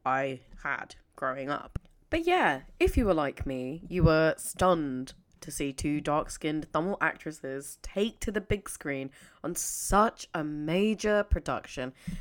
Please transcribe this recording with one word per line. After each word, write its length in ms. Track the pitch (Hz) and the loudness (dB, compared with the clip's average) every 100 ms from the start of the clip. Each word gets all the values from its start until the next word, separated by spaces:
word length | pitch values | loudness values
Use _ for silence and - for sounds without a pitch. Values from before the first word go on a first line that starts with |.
I 360 | 127 135 135 127 - - | 0 0 0 -6 -12 -10
had 320 | 143 127 - - _ | -6 -6 -8 -16 _
growing 360 | - 135 135 135 | -6 -4 -4 -4
up. 280 | 143 - - - _ _ | -4 -6 -10 -10 _ _
But 160 | 330 339 | -2 2
yeah, 360 | 359 196 135 - - | 4 4 2 -4 0
if 160 | 359 269 | 2 4
you 80 | |
were 100 | 208 | 4
like 320 | 160 139 - 139 | 4 2 -2 -6
me, 360 | 131 127 156 - | -4 -6 -8 -4
you 140 | 180 | 4
were 320 | 165 156 160 - | 6 8 4 2
stunned 720 | - - 185 170 143 127 131 - _ _ | -4 2 4 4 2 -4 -6 -14 _ _
to 100 | - | -10
see 200 | - 143 | -4 -4
two 280 | 135 147 147 | -2 -2 -2
dark-skinned 680 | 147 151 - - 156 156 151 | 0 0 -2 -4 -4 -4 -2
Tamil 260 | 156 180 - | -2 0 0
actresses 800 | 156 - 156 156 135 135 139 - | 0 -2 -8 -10 -8 -8 -10 -14
take 360 | - 196 220 - | -6 -2 -2 -2
to 120 | 226 | -4
the 80 | 208 | -2
big 280 | 185 202 - | -2 -2 -4
screen 420 | - 151 135 135 - - _ | -8 -6 -6 -6 -12 -20 _
on 100 | 160 | -6
such 720 | 170 - - - 196 220 - - | -4 -6 -6 2 4 4 0 -6
a 80 | 170 | -4
major 800 | 151 151 151 180 214 208 214 208 | -4 -4 0 2 2 2 2 2
production. 720 | 202 - - 123 - - 127 - - 180 | 2 0 0 -4 -6 -8 -8 -8 -10 -8